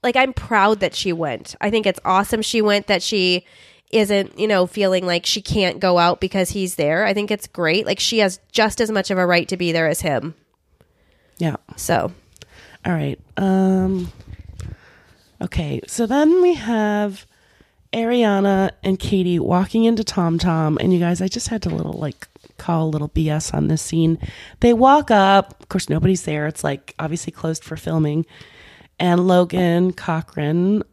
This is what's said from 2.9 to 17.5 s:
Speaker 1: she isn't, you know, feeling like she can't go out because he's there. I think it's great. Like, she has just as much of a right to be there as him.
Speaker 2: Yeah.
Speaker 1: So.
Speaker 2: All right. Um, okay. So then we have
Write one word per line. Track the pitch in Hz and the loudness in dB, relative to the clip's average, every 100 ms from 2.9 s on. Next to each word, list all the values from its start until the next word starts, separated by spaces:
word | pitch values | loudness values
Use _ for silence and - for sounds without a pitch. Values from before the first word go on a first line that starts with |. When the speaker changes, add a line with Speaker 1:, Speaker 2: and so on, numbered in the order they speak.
| 190 | -2
Speaker 1:
she | - 214 180 180 _ - - _ _ | -2 -2 0 0 _ -20 -20 _ _
isn't, | 226 208 202 196 - | 0 2 0 -2 -4
you | 214 | 0
know, | 196 180 | 2 0
feeling | - 196 185 180 | 0 0 0 0
like | 175 | -2
she | - 220 | -2 -6
can't | - 214 185 - | -2 0 0 0
go | 190 175 | 2 4
out | 170 175 | 4 2
because | 185 196 180 | -2 -2 -2
he's | 202 185 | -2 -6
there. | - 147 160 208 | -2 0 0 0
I | |
think | 202 208 | -2 -4
it's | 208 - | -6 -8
great. | - 160 180 - | -4 0 0 -2
Like, | 196 | -2
she | - 226 | -2 2
has | 202 185 _ | 2 0 _
just | - 220 - | 0 0 0
as | 220 | -2
much | 214 185 | -2 -2
of | 185 | 0
a | |
right | 180 175 - | 2 2 0
to | 185 | -4
be | 175 | -2
there | 165 160 | 0 0
as | 160 | -2
him. | 170 135 139 160 _ _ _ _ _ _ _ _ _ _ | -2 -4 -4 -12 _ _ _ _ _ _ _ _ _ _
Speaker 2:
Yeah. | 165 131 _ - | -4 -4 _ -14
Speaker 1:
So. | - 165 87 - _ _ - - - - | -2 -2 -2 -8 _ _ -20 -20 -20 -10
Speaker 2:
All | - | -4
right. | 170 143 - - - | -4 -4 -8 -12 -4
Um, | 190 190 190 190 185 190 180 - - - - - - - - _ _ _ _ _ | 0 2 2 2 0 -2 -6 -14 -20 -20 -20 -16 -14 -16 -20 _ _ _ _ _
okay. | 185 - 151 135 - | -6 -6 -4 -8 -8
So | - 226 | -6 -2
then | 269 311 359 | 2 4 4
we | 359 | 4
have | 330 214 226 214 208 208 196 - _ _ | 2 -2 -2 0 0 -2 -6 -20 _ _